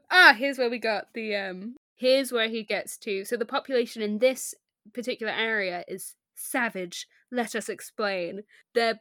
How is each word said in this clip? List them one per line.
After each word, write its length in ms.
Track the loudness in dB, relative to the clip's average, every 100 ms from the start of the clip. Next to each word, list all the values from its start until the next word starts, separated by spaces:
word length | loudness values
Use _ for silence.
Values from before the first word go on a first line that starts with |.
| 2
ah, 240 | 8 10 8
here's 200 | 2 0
where 120 | -2
we 100 | 0
got 280 | -2 -2 -4
the, 220 | -8 -4 -4
um, 400 | -4 -8 -12 -14 _ -2
here's 360 | 4 4 4
where 160 | 0 0
he 160 | -2
gets 340 | -4 -4 -4 -10
to. 260 | -6 -6 -4
So 100 | -4
the 80 | -2
population 560 | -4 0 0 0 -2
in 180 | -4 2
this 360 | 2 2 -8 -12 _ _ -16
particular 400 | -10 -6 -6 -4
area 500 | -2 0 0 -2 -4 -8
is 300 | -12 -12 -18 _
savage. 760 | -16 -6 -2 -2 -4 -8 -10 -14 _ -8
Let 240 | -4 -4
us 140 | -4 -6
explain. 760 | -8 -10 -6 -4 -2 -4 -8 -14 _ _
They're 220 | 0 2 2